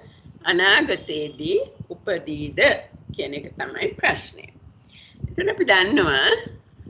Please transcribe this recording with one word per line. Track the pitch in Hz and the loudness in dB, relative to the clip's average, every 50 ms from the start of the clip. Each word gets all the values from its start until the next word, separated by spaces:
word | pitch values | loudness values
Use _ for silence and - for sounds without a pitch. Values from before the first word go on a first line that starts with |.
| - - - _ - - - - | -10 -20 -20 _ -20 -20 -18 -8
අනාගතයේදී | - - 180 175 185 196 208 277 311 240 190 - - - 151 151 151 147 - 131 151 165 202 453 539 - - - - | -2 0 2 4 6 6 6 4 4 2 -2 -4 -4 -6 -6 -6 -6 -8 -8 -8 -4 0 0 0 -2 -2 -10 -18 -16
උපදීද | - 175 - - 220 180 170 165 156 151 147 147 127 - 175 254 277 - - - - - - - - | -16 -14 -10 -6 -4 -4 -4 -6 -8 -8 -8 -8 -6 0 2 4 4 2 2 -4 -14 -20 -20 -18 -14
කියන | - - 143 139 143 | -10 -10 -8 -8 -8
එක | 147 - - | -10 -12 -12
තමයි | - - 127 131 131 - 190 - | -12 -10 -10 -10 -6 -4 -4 -4
ප්‍රශ්නය. | - - 359 - - - - - - - - - - - - - - _ _ - - - - - - - | -4 0 0 0 0 0 -6 -14 -16 -18 -20 -20 -20 -20 -20 -20 -20 _ _ -20 -20 -20 -20 -20 -18 -12
එතන | - - - 349 370 415 | -10 -8 -4 -2 -2 0
අපි | - 392 349 | 0 0 4
දන්නවා, | 240 196 185 185 202 285 240 180 151 139 135 151 202 453 466 - - - - _ _ _ - - | 4 4 4 4 4 2 2 2 4 2 4 4 2 2 0 -2 -10 -16 -18 _ _ _ -20 -20